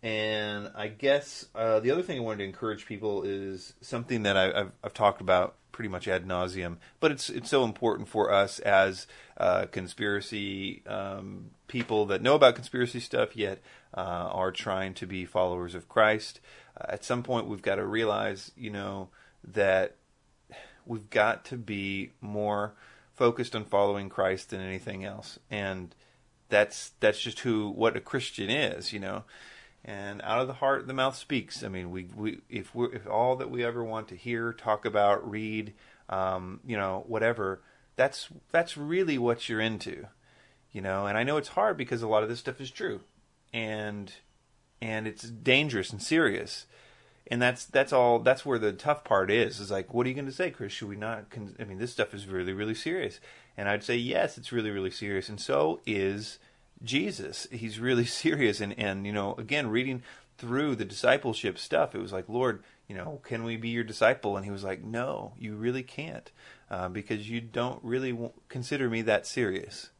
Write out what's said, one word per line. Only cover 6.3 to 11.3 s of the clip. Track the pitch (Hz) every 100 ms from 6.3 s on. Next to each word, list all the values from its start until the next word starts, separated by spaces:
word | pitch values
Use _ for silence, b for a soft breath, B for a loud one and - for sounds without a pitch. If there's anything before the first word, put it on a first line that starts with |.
| 90 92 92 87 85 B B
but | 160
it's, | 143 -
it's | 123 113
so | 143 120
important | 104 113 104 104
for | 110 101
us | 101 98 -
as, | 101 98 98 92 - B B -
uh, | 90 92 92
conspiracy, | - 90 - 104 101 98 107 101 98 98 - -
um, | 101 98 98 98